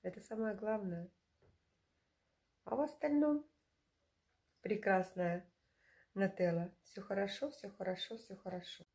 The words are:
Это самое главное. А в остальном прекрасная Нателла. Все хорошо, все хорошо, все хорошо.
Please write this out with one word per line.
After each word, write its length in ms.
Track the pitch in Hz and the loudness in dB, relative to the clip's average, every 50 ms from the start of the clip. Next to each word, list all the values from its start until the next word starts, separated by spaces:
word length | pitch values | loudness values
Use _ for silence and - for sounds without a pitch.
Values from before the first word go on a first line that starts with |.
Это 200 | _ 185 180 - | _ -6 -8 -8
самое 340 | - - 226 214 226 220 208 | -10 -8 -4 -2 0 -2 -2
главное. 560 | 202 220 214 220 214 202 185 170 170 170 175 _ _ _ _ _ _ _ - _ _ _ _ _ _ _ _ _ _ _ _ _ _ _ _ _ _ _ _ _ _ _ | -2 0 0 0 0 0 -2 -4 -4 -8 -10 _ _ _ _ _ _ _ -20 _ _ _ _ _ _ _ _ _ _ _ _ _ _ _ _ _ _ _ _ _ _ _
А 120 | - 226 | -2 0
в 60 | 247 | 2
остальном 640 | 294 294 - - - 294 294 294 294 302 294 294 294 - _ _ _ _ _ _ _ _ _ _ _ _ _ _ _ _ _ _ _ _ _ _ | 2 0 0 -2 0 4 4 6 6 6 4 2 0 -6 _ _ _ _ _ _ _ _ _ _ _ _ _ _ _ _ _ _ _ _ _ _
прекрасная 840 | _ 190 208 208 - 202 190 190 185 185 - 185 180 170 170 175 180 - _ _ _ _ _ _ _ _ _ _ - _ _ | _ -2 -2 0 2 4 4 4 2 0 -2 -2 0 0 0 -2 -4 -10 _ _ _ _ _ _ _ _ _ _ -20 _ _
Нателла. 600 | 190 196 190 190 - 185 175 170 170 170 180 - _ _ | 2 2 2 2 2 2 2 4 2 0 -2 -6 _ _
Все 180 | - - - | -14 -12 -12
хорошо, 500 | 196 - 196 196 196 196 - - - 294 | -6 -4 0 0 0 0 -2 -2 -4 -4
все 180 | - - - 202 | -4 -6 -12 -12
хорошо, 480 | 196 - 190 185 185 180 - - 233 226 | -10 -6 -4 -4 -2 -2 -4 -8 -8 -12
все 180 | - - 196 190 | -12 -14 -16 -10
хорошо. 480 | - 190 175 180 175 - - - 170 _ _ | -8 -8 -8 -6 -8 -10 -16 -16 -18 _ _